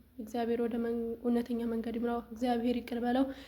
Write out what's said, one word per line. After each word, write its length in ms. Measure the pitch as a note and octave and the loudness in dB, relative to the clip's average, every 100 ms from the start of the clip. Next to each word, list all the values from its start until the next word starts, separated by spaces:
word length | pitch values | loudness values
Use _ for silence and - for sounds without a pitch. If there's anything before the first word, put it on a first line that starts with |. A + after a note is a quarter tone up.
| - - | -14 -14
እግዚአብሔር 400 | A3 A#3+ A3+ A#3 | -6 -2 0 2
ወደ 140 | A#3 A#3 | 0 0
መን-፣ 360 | A#3 A#3 A3+ A3+ | 0 0 -2 -2
እውነተኛ 440 | A#3+ A#3+ A#3+ A#3 A#3 | 2 2 2 -2 -2
መንገድ 300 | A3+ A3+ A3+ | -2 -2 0
ይምራው። 240 | A#3 A#3+ A#3 | 0 0 -4
እግዚአብሔር 520 | A3 B3 A#3+ A#3+ A#3+ | -2 2 2 2 0
ይቅር 220 | A3+ A#3+ | -2 -2
በለው። 260 | A#3+ B3+ C4+ - | 2 4 2 -2